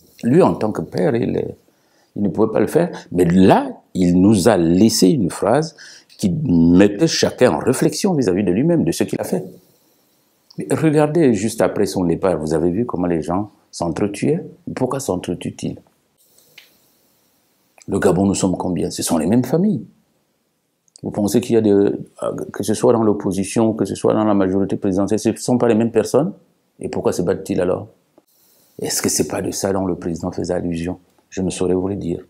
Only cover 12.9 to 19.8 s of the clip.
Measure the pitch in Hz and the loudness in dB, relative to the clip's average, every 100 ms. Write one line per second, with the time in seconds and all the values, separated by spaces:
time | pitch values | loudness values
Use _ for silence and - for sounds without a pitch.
12.9 | 85 87 85 76 90 107 _ _ - 87 | -4 -2 -2 -2 -4 -6 _ _ -8 -6
13.9 | 82 104 - 135 165 - - - - 127 | -2 -4 -2 -2 -2 -4 -16 -12 -4 -4
14.9 | 131 131 90 92 87 90 - - - _ | -4 -4 -6 -4 -6 -8 -8 -10 -10 _
15.9 | _ _ _ _ _ _ - _ _ _ | _ _ _ _ _ _ -20 _ _ _
16.9 | _ _ _ _ _ _ _ _ _ - | _ _ _ _ _ _ _ _ _ -8
17.9 | 98 101 85 98 92 98 87 90 85 82 | -2 0 2 2 2 -2 -2 -4 -4 -4
18.9 | - - 82 78 117 123 165 208 156 | -6 -2 -2 2 0 2 0 0 -2